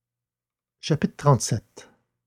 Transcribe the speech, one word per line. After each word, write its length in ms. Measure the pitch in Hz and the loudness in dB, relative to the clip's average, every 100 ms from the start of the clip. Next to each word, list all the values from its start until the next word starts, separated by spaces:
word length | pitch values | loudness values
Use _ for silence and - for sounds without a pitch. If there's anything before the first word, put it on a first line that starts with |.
| _ _ _ _ _ _ _ _ | _ _ _ _ _ _ _ _
Chapitre 360 | - 160 190 - | -4 -2 -2 0
trente-sept. 720 | 139 123 - 113 - - - _ _ _ | 2 2 2 -4 -6 -20 -20 _ _ _